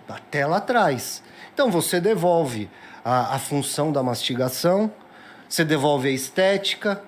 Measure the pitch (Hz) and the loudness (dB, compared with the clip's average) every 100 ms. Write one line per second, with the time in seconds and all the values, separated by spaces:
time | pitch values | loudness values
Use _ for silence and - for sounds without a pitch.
0 | - 107 - 147 143 180 - 240 185 127 | -12 -18 -8 -2 0 0 0 2 2 0
1 | - - - - - - 262 175 156 180 | -4 -12 -16 -20 -8 0 2 2 0 0
2 | 180 214 175 170 151 113 101 - - - | 2 2 4 2 2 -4 -8 -12 -20 -10
3 | 117 127 117 135 - 143 131 - 147 143 | 0 0 2 -2 -2 -4 -2 -2 0 0
4 | 127 117 - 127 127 127 170 185 214 - | 0 -2 -4 -2 -2 0 2 2 0 -4
5 | - - - - - - 160 156 147 143 | -20 -20 -20 -20 -8 -2 0 2 2 2
6 | 135 131 - - 190 196 196 - 214 196 | 0 -2 -4 0 2 2 -2 -4 -4 -4